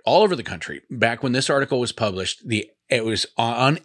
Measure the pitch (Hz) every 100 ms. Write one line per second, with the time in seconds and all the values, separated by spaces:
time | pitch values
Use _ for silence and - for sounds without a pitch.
0 | - 156 214 180 - 90 - 71 - 127
1 | 113 117 135 123 - 143 135 120 117 -
2 | 107 95 92 - - 107 101 _ - 123
3 | 110 107 - - 117 117 131 165